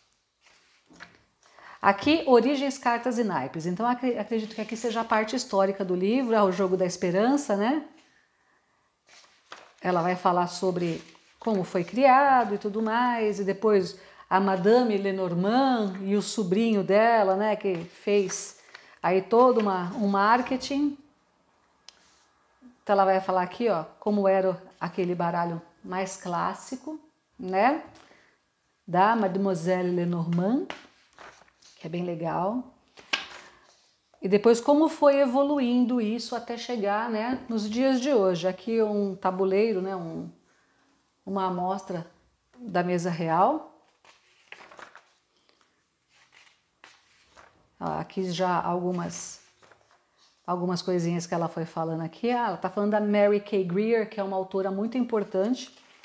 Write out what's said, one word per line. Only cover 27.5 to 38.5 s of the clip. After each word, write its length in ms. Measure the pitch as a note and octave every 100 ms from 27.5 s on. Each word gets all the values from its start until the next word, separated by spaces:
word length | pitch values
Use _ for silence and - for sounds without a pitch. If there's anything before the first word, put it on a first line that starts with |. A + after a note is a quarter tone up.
| F#3+ A#3 D#4+ - - - - _ _ _ _ _ _ -
da 280 | F3 G3+ A#3
Mademoiselle 800 | G3 F#3+ G3 F3+ E3 F#3 F3+ F3
Lenormand, 720 | F3 F3 E3 E3+ F#3+ C4+ F#4+ - - _ _ - - - _ _ - -
que 100 | D#3+
é 40 |
bem 120 | E3+
legal. 720 | F3+ D#3+ E3 D#3 F#3+ B3 - _ _ - - - - - - - _ _ _ _ _ _ F#3+
E 20 |
depois 320 | G3+ A3+ A#3
como 300 | B3+ D4 D#4
foi 300 | - C#4+ C#4
evoluindo 840 | C#4 B3+ C#4 D4 B3 B3 A#3+ B3
isso 340 | G#3+ A#3+ - A#3
até 220 | A#3 A#3
chegar, 540 | B3 A#3 G3+ G#3 A#3
né, 340 | G#3+ A#3 B3+ -
nos 220 | A3+ G#3
dias 320 | A3+ C4+ B3+
de 100 | C4
hoje. 360 | B3+ F#3+ F3
Aqui 340 | F3+